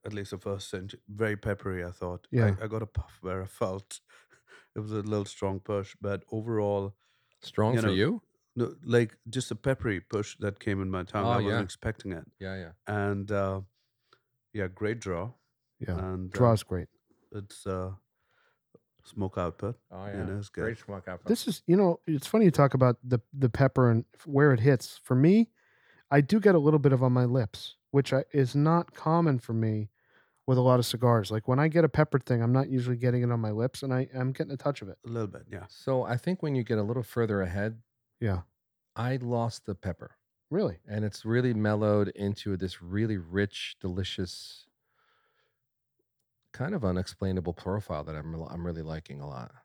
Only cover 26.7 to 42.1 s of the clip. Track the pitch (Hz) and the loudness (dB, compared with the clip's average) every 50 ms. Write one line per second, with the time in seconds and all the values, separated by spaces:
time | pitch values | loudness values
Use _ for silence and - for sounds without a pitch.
26.7 | 156 151 135 143 135 123 127 127 123 123 123 120 123 131 113 - - - - - | 4 6 6 6 4 6 4 4 4 4 4 4 2 2 0 0 -4 -12 -16 -16
27.7 | - _ _ _ - 143 135 - 139 135 139 _ - 147 135 123 - 143 147 160 | -18 _ _ _ 2 2 2 4 0 -2 -2 _ 2 2 2 4 4 2 4 6
28.7 | 165 170 170 - _ - - 156 160 170 170 160 135 120 - - 117 113 110 110 | 4 4 2 -2 _ -6 0 2 2 4 4 4 2 0 -2 -2 -2 0 0 0
29.7 | 110 107 107 104 _ _ _ _ _ _ _ _ _ _ _ - 131 123 127 127 | 0 -2 -4 -6 _ _ _ _ _ _ _ _ _ _ _ 2 2 4 6 6
30.7 | 127 123 120 - - 113 123 120 117 113 101 92 110 110 - - 127 131 147 160 | 6 6 4 0 -2 2 4 4 4 4 2 0 -4 -4 0 2 2 4 4 4
31.7 | 151 170 165 147 - - 151 - - 139 - - 127 117 117 117 123 131 135 - | 4 4 2 4 4 2 2 4 2 -2 0 2 0 2 2 2 2 2 2 2
32.7 | 131 127 120 123 123 117 120 127 120 123 123 120 120 117 113 107 104 107 117 127 | 0 -2 0 -2 -2 0 0 0 2 2 0 0 0 -2 -2 -2 -2 -2 -2 -4
33.7 | - - - 135 127 127 131 - 131 131 127 131 131 - 151 - 143 131 - 147 | -4 -6 -4 -2 -2 -2 -2 -4 -4 -4 -4 -4 -2 -4 -6 -6 -6 -4 -4 -4
34.7 | 139 - 107 98 - _ _ 117 117 117 110 98 - - - - - 90 92 95 | -4 -4 -8 -14 -14 _ _ -8 -6 -4 -4 -6 -8 -14 -16 -12 -12 -12 -12 -14
35.7 | - - - - 135 127 120 87 120 120 - 175 185 - - 151 139 131 117 - | -18 -10 -4 -2 -2 -2 0 -2 -4 -2 -2 -2 -4 -2 -2 -2 -2 -2 0 0
36.7 | 117 107 101 104 120 127 113 - - 120 117 110 104 98 95 90 87 101 101 110 | 0 0 0 0 -2 -4 -6 -4 -2 -2 0 0 0 0 0 -2 -2 -2 -2 -4
37.7 | 110 113 _ _ _ _ _ _ _ _ 123 107 95 90 90 _ _ _ _ _ | -4 -8 _ _ _ _ _ _ _ _ -2 -2 -2 -2 -6 _ _ _ _ _
38.7 | _ _ _ _ _ - 117 123 131 127 123 120 120 117 117 117 - - _ - | _ _ _ _ _ -6 -4 -2 -2 -4 -4 -2 -2 0 -2 -2 -4 -8 _ -10
39.7 | 98 - - 98 85 _ - - _ _ _ _ _ _ _ _ 147 185 214 143 | -10 -6 -6 -8 -8 _ -12 -20 _ _ _ _ _ _ _ _ -2 -2 -2 -2
40.7 | 90 82 _ - 104 107 107 104 - - - 110 113 123 127 127 117 107 107 104 | -4 -6 _ -6 -4 -2 -2 -4 -4 -6 -4 0 2 2 2 2 2 2 2 2
41.7 | 107 104 107 107 104 104 104 98 | 2 2 4 4 4 4 2 0